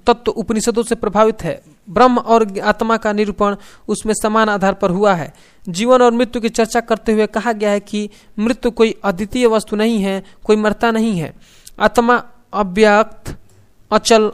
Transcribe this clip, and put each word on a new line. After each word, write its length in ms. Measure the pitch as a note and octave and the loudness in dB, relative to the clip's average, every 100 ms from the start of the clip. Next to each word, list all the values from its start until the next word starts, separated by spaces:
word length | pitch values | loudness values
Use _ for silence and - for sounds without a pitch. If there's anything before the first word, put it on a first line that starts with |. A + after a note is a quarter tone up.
| - | -2
तत्व 240 | A#3 - | 0 -2
उपनिषदों 520 | - G#3+ A3 A#3+ A3+ | -6 -4 -4 -2 -2
से 120 | A#3 A#3 | -2 -4
प्रभावित 480 | - G3 A3 A3 | -2 2 2 0
है। 200 | E3+ C3+ _ _ - | -8 -10 _ _ -4
ब्रह्म 280 | F#3 B3+ B3 | 2 4 2
और 420 | B3 A3+ A3 G3 | 2 2 2 -4
आत्मा 380 | G#3 G#3 A3+ A3+ | -2 -2 -2 -2
का 160 | A3 | -2
निरूपण 420 | G#3 G#3 G#3 G3+ G3+ - - - | -2 -2 -2 -2 -4 -12 -16 -8
उसमें 260 | G#3 A3 | -6 -4
समान 360 | G#3 G#3+ G#3+ A3 | -2 0 0 0
आधार 240 | G3+ F#3+ | 0 0
पर 160 | G3 G3 | 0 -2
हुआ 240 | F3+ G#3 | 2 2
है। 200 | F3+ C#3 - - _ - | 0 -4 -14 -20 _ -10
जीवन 320 | F3 A#3 B3+ | -4 2 4
और 100 | B3 | 4
मृत्यु 300 | A#3 B3 B3 | 2 -2 -2
की 80 | A3 | -4
चर्चा 300 | A#3 A3 A#3+ | -2 -2 -2
करते 320 | A#3 G#3+ - | -2 -4 0
हुए 160 | G#3+ G#3 | 0 0
कहा 240 | A3 A3 | -2 -4
गया 180 | A3 G#3 | -2 -2
है 100 | G3+ | -2
कि 300 | G3+ G#3 G#3 - _ - | -4 -8 -8 -12 _ -4
मृत्यु 320 | A3 - A#3+ | -4 -2 -4
कोई 280 | - A3+ - | 0 0 0
अद्वितीय 440 | G3+ F3 G#3+ B3+ A#3+ | -4 -4 -4 0 2
वस्तु 280 | A3 - G#3+ | 2 -2 -2
नहीं 240 | A3 A3+ | 0 0
है, 240 | G3 F#3+ - - | -2 -6 -10 -8
कोई 120 | - G#3+ | 0 2
मरता 360 | G#3+ G3+ A#3 | 2 0 0
नहीं 280 | A3+ A3+ F#3 | 0 -2 -2
है। 160 | D3+ - - _ - - | -6 -12 -20 _ -18 -2
आत्मा 440 | G#3 - A#3 A#3+ - - _ | 0 2 2 2 -2 -20 _
अव्यक्त, 840 | F#3+ G3+ F3+ G#3+ G#3 G#3+ - - - - _ _ _ - | -6 -4 2 4 4 0 -6 -14 -16 -18 _ _ _ -4
अचल, 400 | G#3+ - A3+ G#3+ | -2 4 4 2